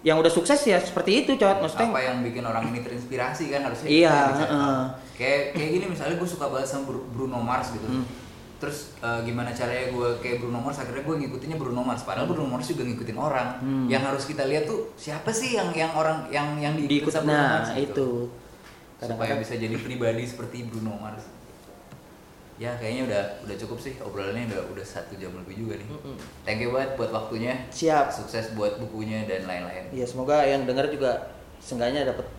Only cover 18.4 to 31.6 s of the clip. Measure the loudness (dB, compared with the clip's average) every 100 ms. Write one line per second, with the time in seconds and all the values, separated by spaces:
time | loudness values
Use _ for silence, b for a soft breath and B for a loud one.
18.4 | -18 -20 -20 -20 -20 -12 -6 -2 0 0
19.4 | -2 -4 -2 -4 -6 -2 0 0 -4 -8
20.4 | -10 -8 -8 -6 -6 -6 -8 -10 -14 -18
21.4 | -20 -20 -20 -20 -20 -20 -20 -20 -20 -20
22.4 | -20 -10 -8 -4 -4 -2 0 0 -2 -6
23.4 | -8 -8 -8 -8 -8 -8 -8 -6 -4 -4
24.4 | -4 -4 -6 -8 -10 -10 -10 -10 -10 -10
25.4 | -12 -8 -6 -6 -10 -12 -12 -12 -14 -10
26.4 | -4 0 0 0 0 0 0 0 -2 -2
27.4 | -2 -2 -6 0 4 6 4 0 -4 -4
28.4 | -4 -2 -2 -2 -6 -6 -4 -4 -2 -4
29.4 | -4 -6 -6 -8 -8 -4 -4 -2 4 6
30.4 | 6 4 2 2 2 2 0 0 -4 -14
31.4 | -18 -18